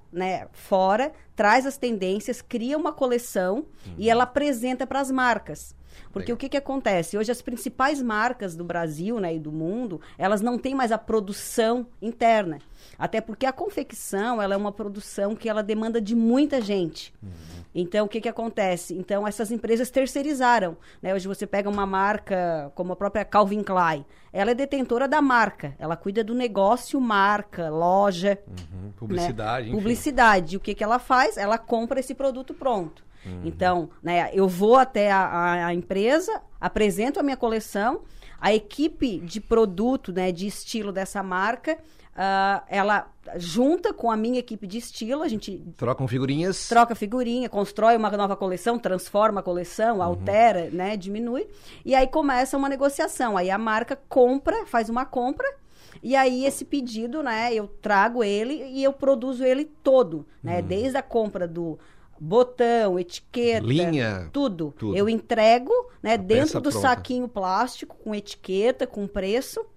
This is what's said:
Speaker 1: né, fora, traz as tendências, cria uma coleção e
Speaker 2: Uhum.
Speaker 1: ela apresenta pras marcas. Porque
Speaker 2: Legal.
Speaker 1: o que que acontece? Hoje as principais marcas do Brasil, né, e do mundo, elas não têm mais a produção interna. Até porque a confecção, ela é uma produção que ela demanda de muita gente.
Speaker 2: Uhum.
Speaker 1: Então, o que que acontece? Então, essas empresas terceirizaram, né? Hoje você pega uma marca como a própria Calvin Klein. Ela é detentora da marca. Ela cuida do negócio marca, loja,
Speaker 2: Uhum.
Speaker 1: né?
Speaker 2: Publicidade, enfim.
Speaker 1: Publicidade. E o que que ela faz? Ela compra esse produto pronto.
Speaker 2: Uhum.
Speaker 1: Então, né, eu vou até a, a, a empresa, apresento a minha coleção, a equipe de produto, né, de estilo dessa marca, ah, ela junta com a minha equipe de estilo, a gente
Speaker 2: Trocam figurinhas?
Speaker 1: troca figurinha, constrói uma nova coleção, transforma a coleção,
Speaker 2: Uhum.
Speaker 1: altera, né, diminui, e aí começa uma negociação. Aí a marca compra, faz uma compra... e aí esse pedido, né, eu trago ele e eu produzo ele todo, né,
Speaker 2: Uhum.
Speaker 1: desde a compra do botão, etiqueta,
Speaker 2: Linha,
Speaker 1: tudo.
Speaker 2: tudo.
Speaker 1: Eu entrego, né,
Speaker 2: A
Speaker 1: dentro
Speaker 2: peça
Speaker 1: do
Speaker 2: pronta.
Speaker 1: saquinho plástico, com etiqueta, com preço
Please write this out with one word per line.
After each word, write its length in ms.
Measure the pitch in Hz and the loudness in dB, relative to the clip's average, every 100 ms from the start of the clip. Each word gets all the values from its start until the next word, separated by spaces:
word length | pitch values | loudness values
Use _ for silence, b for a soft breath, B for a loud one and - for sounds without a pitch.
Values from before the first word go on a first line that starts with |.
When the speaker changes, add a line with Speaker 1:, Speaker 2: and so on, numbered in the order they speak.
| - | -12
Speaker 1:
né, 340 | 170 185 175 - | -6 -4 -4 -8
fora, 600 | - - 190 190 214 285 b b - | -18 0 4 4 4 0 b b 2
traz 300 | 208 240 269 | 6 6 4
as 100 | 269 | -2
tendências, 640 | 247 220 185 202 208 233 | -4 -2 -2 -2 -4 -8
cria 340 | - 233 233 302 | -6 -6 -2 -2
uma 140 | 330 | -2
coleção 760 | 311 262 240 240 202 180 214 311 B B 170 | -2 0 0 -2 -2 0 -2 -6 B B -2
e 60 | |
Speaker 2:
Uhum. 60 | 220 | 2
Speaker 1:
ela 140 | 226 | 4
apresenta 600 | 247 277 294 247 254 254 262 | 4 2 0 0 -2 -4 -4
pras 240 | 269 269 | -2 -2
marcas. 680 | 262 254 214 - 156 - - b b b | 2 2 0 -4 -12 -16 -20 b b b
Porque 140 | 196 190 | -8 -6
Speaker 2:
Legal. 20 | |
Speaker 1:
o 40 | 233 | -6
que 100 | 269 | -4
que 80 | 277 | -4
acontece? 600 | 277 269 247 185 165 202 | -4 -6 -2 -2 -2 -4
Hoje 140 | 214 | -2
as 100 | 240 | -4
principais 600 | - 240 247 - 262 294 | -6 -10 -8 -2 0 0
marcas 540 | 247 214 233 247 196 165 | -2 0 -2 -2 -8 -8
do 80 | |
Brasil, 560 | 175 170 165 151 185 233 | -6 -4 -4 -4 -6 -4
né, 140 | 180 | -4
e 40 | 165 | -6
do 140 | 156 | -6
mundo, 480 | 156 160 220 247 160 B - | -6 -6 -4 -6 -10 B -4
elas 220 | 185 208 | 0 0
não 180 | 233 247 | 0 -2
têm 160 | 254 | -2
mais 160 | 269 240 | -2 0
a 80 | 226 | -2
produção 880 | - 220 196 196 - - 220 247 233 - | 0 -2 -2 -8 -6 0 0 0 -4 -10
interna. 560 | 208 233 233 220 190 143 - b b - | -10 0 2 4 2 -6 -12 b b -8
Até 220 | 175 220 | -4 -4
porque 260 | 220 208 262 | -6 -4 -2
a 60 | |
confecção, 880 | 262 415 - - - - 196 220 233 | -2 -4 -6 -8 -10 -6 -4 -2 -2
ela 120 | 196 | 0
é 20 | 196 | 0
uma 160 | 208 | -2
produção 640 | 202 208 202 - - 202 214 | -6 -10 -10 -10 -4 -4 -2
que 120 | 226 | -2
ela 140 | 214 | -2
demanda 380 | 202 220 220 233 | -2 -2 -2 -2
de 140 | 202 233 | 0 2
muita 440 | 226 254 294 269 | 4 4 4 0
gente. 540 | 202 202 165 - - - | 0 0 -2 -6 -16 -18
Speaker 2:
Uhum. 80 | 101 85 80 85 87 | -18 -16 -16 -18 -10
Speaker 1:
Então, 320 | - 175 156 160 | -6 -2 0 -2
o 20 | |
que 120 | 226 | -2
que 80 | 226 | -6
acontece? 680 | 220 196 - 190 175 - | -6 -6 -2 -2 -2 -4
Então, 320 | 180 180 202 208 | -10 -4 -2 -2
essas 260 | 202 214 | -4 -4
empresas 360 | 233 214 226 247 | -4 0 0 2
terceirizaram, 840 | 269 262 285 277 277 254 240 180 160 b b | 0 0 -2 -4 2 4 4 2 -4 b b
né? 140 | 180 | -4
Hoje 140 | 196 190 | -2 -4
você 180 | 196 202 | -6 -4
pega 240 | 202 202 | -2 -2
uma 160 | 202 196 | -2 0
marca 840 | 190 196 208 - 185 175 160 143 | 0 0 0 -2 -2 0 -2 -6
como 180 | - 180 | -6 -6
a 40 | 180 | -4
própria 280 | 202 208 | -4 -2
Calvin 380 | 196 202 202 208 | 2 4 4 2
Klein. 420 | 202 185 170 156 139 b b | 0 2 2 0 -6 b b
Ela 180 | 180 202 | -2 0
é 40 | |
detentora 520 | 247 277 277 247 233 269 | 0 0 -2 -2 0 2
da 160 | 302 | 2
marca. 520 | 277 240 208 - 143 139 | 4 4 2 0 -10 -8
Ela 180 | 156 165 | -6 -6
cuida 280 | 196 202 | -4 -2
do 100 | 214 | -2
negócio 680 | 247 240 196 196 247 - 277 | -2 -2 2 4 2 0 -2
marca, 680 | 247 202 196 208 208 - 160 | 2 4 4 2 -2 -8 -4
loja, 680 | 156 175 190 202 175 196 196 - | 0 4 4 4 2 0 0 -4
Speaker 2:
Uhum. 380 | 92 80 92 101 | -16 -14 -12 -12
Speaker 1:
né? 60 | 101 | -12
Speaker 2:
Publicidade, 720 | 113 90 - 110 107 123 113 | -6 -4 -2 -4 -4 -4 -4
enfim. 80 | 208 | -2
Speaker 1:
Publicidade. 800 | 202 233 302 262 233 196 160 | 0 -2 0 4 6 6 2
E 20 | 190 | -4
o 40 | |
que 140 | - | -6
que 80 | 202 | -4
ela 160 | 214 240 | -2 -2
faz? 380 | - 254 294 415 | 2 4 4 0
Ela 220 | 202 226 | -2 -2
compra 420 | - 233 233 269 | 0 -4 -2 -4
esse 140 | 262 | -4
produto 380 | 254 269 254 262 | -4 -4 -4 -8
pronto. 520 | 294 262 220 160 - - B | -4 -2 0 -2 -10 -20 B
Speaker 2:
Uhum. 160 | 185 180 | -12 -8
Speaker 1:
Então, 460 | 170 85 180 180 151 - | -8 -2 0 2 -2 -8
né, 280 | 165 175 139 | -2 0 0
eu 160 | 196 190 | 2 2
vou 280 | 175 208 254 | 4 6 6
até 340 | 254 214 208 | 6 2 4
a, 140 | 190 185 | 4 2
a, 400 | 175 175 175 170 | 2 0 0 0
a 80 | |
empresa, 680 | 175 - 190 214 302 440 427 - - | -2 -2 0 2 2 2 -6 -8 -8
apresento 600 | 233 214 214 180 240 285 | -4 0 2 2 -2 0
a 20 | |
minha 140 | 285 262 | -2 -2
coleção, 640 | 233 220 208 202 214 302 B B B B | -2 -2 -4 -2 0 -2 B B B B
a 140 | 190 | 2
equipe 640 | 214 - - 311 - 262 185 | 2 0 -2 -2 -2 -4 -4
de 220 | 170 214 | -8 -10
produto, 720 | - 226 220 175 233 269 - | 0 2 4 2 0 0 -2
né, 200 | 180 185 | -2 -2
de 140 | 165 196 | -2 -6
estilo 460 | - - 226 202 | -8 -8 -6 -6
dessa 300 | 185 190 208 | -6 -6 -6
marca, 540 | 190 185 202 247 - 320 b b b - | -4 -2 -2 -2 -4 -6 b b b -4
ah, 480 | 190 196 196 196 - | 0 2 2 0 -2
ela 380 | 196 196 208 - - - 175 | 0 2 0 -2 -12 -14 -10
junta 560 | 175 175 262 359 415 | -4 2 2 2 0
com 160 | - 233 | -2 0
a 60 | 214 | 0
minha 220 | 226 254 | 0 -2
equipe 260 | 247 220 190 | -4 -10 -10
de 120 | 220 | -10
estilo, 440 | 233 - 220 285 | -10 -10 -4 -2
a 60 | 320 | -2
gente 340 | 214 - 185 - - | -4 -6 -12 -14 -6
Speaker 2:
Trocam 320 | 120 127 127 | -4 -2 -2
figurinhas? 600 | 127 135 143 180 180 - | -2 -2 0 -2 -4 2
Speaker 1:
troca 260 | 233 233 | 4 4
figurinha, 540 | 220 208 247 233 240 240 | 2 -4 -2 -2 -2 -2
constrói 480 | 202 196 - 220 233 | -2 -2 2 4 6
uma 140 | 214 | 2
nova 240 | 202 196 196 | 0 -2 -2
coleção, 420 | 190 180 233 240 | -4 -2 -2 -2
transforma 600 | 208 185 - 202 220 202 | -2 -4 -2 2 2 2
a 20 | |
coleção, 540 | 185 175 175 - 220 214 | -2 -4 -6 -2 0 2
Speaker 2:
Uhum. 60 | |
Speaker 1:
altera, 680 | 175 175 190 208 233 190 165 | 0 -2 0 6 6 4 -2
né, 260 | 170 190 214 | -4 -4 -4
diminui, 500 | 185 208 233 262 427 B B B | -6 -6 -4 -4 -6 B B B
e 100 | - | 2
aí 120 | 262 262 | 4 4
começa 480 | 311 294 247 262 277 | 2 2 2 0 0
uma 120 | 277 | -2
negociação. 680 | 277 277 277 359 - 247 196 | 0 0 2 -2 -2 0 0
Aí 140 | 185 | 0
a 60 | 196 | 0
marca 380 | 226 214 240 277 - | 2 2 2 -2 0
compra, 580 | 277 247 269 330 427 392 | 6 6 6 0 -2 0
faz 220 | 233 220 | 0 0
uma 160 | 233 262 | -2 -2
compra... 400 | 254 247 294 539 554 B B B B | -2 -2 -2 -4 -6 B B B B
e 140 | 233 269 | 2 4
aí 280 | 262 254 269 | 4 4 0
esse 180 | - | -2
pedido, 580 | - 285 240 214 233 311 | -4 -4 -4 -6 -6 -4
né, 320 | 277 220 240 | -2 -2 0
eu 140 | 220 208 | -2 -4
trago 560 | - 233 202 214 240 | -6 2 4 4 4
ele 400 | 208 202 233 294 269 | 0 0 -2 -4 -6
e 120 | 262 | 0
eu 100 | 269 | 0
produzo 520 | 277 277 269 254 247 | 2 4 4 2 0
ele 220 | 262 254 302 | 2 2 0
todo, 600 | - 277 262 196 156 - b | -2 4 6 4 -2 -10 b
né, 180 | 170 175 | -4 -4
Speaker 2:
Uhum. 60 | 160 | -2
Speaker 1:
desde 300 | 185 262 262 | -2 0 -2
a 60 | |
compra 440 | 269 233 214 190 175 | -2 -2 -2 -2 -6
do 320 | 165 170 151 b b b - | -4 -6 -8 b b b -14
botão, 800 | 156 220 247 - 240 233 208 180 | 0 4 4 4 4 4 2 0
etiqueta, 680 | 180 - - 240 240 - 113 | -4 -10 -10 -2 0 2 2
Speaker 2:
Linha, 640 | 143 170 151 113 95 82 | 2 2 2 0 -2 -4
Speaker 1:
tudo. 420 | 277 269 170 151 - | -2 -2 -2 -6 -4
Speaker 2:
tudo. 160 | 110 185 | -2 2
Speaker 1:
Eu 120 | 208 | 2
entrego, 640 | 226 - 220 214 240 262 494 494 B | 0 0 4 6 6 4 0 0 B
né, 120 | - | 0
Speaker 2:
A 20 | 233 | 0
Speaker 1:
dentro 280 | 185 220 | 4 4
Speaker 2:
peça 160 | 311 - | 4 0
Speaker 1:
do 100 | 285 | -2
Speaker 2:
pronta. 180 | - 269 | 0 2
Speaker 1:
saquinho 380 | 240 - 247 247 | 2 0 -4 -4
plástico, 680 | 208 185 190 254 - 302 - | -4 -2 0 -2 -4 -16 -14
com 180 | - | -8
etiqueta, 720 | 208 208 - - 190 226 254 247 | -8 -8 -12 -4 0 2 0 -4
com 200 | - 196 | -6 -6
preço 580 | 208 190 226 262 - - | -4 -2 -2 -4 -8 -12